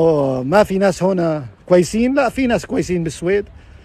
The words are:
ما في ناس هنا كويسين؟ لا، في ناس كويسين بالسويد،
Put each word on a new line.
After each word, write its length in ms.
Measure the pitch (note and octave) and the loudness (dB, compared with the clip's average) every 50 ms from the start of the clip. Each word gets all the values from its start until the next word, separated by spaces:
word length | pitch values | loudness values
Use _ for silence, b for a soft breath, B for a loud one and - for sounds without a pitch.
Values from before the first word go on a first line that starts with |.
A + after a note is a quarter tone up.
| E3 E3 D#3 D3 C#3 C3+ C3 B2+ | 4 4 2 2 0 0 -2 -2
ما 220 | B2+ C3+ F3 G#3 G#3 | -2 2 2 2 2
في 140 | - F#3+ F#3+ | 2 0 0
ناس 240 | G3+ G3 E3+ - | 0 0 0 0
هنا 420 | E3+ F#3+ F#3+ F3+ E3+ E3 D#3 D3+ C3 A2 - _ - | 0 0 0 0 -2 -2 -2 -4 -8 -12 -16 _ -2
كويسين؟ 480 | - F3+ F3+ F3 - - A3 A#3+ B3+ C#4 | 2 4 4 4 2 0 0 0 0 2
لا، 140 | D4 C4+ A3 | 0 0 0
في 180 | - C4 C4+ | 0 -2 -2
ناس 200 | A#3+ A3+ E3+ - | 0 0 -2 -4
كويسين 380 | - - - D3+ E3 F3+ F3 E3 | -4 -6 -4 -4 -2 -4 -4 -4
بالسويد، 400 | D#3+ - - E3 F3+ G3+ G#3 G3 - b b b b b b | -6 -6 -6 -2 -2 -2 -2 -2 -6 b b b b b b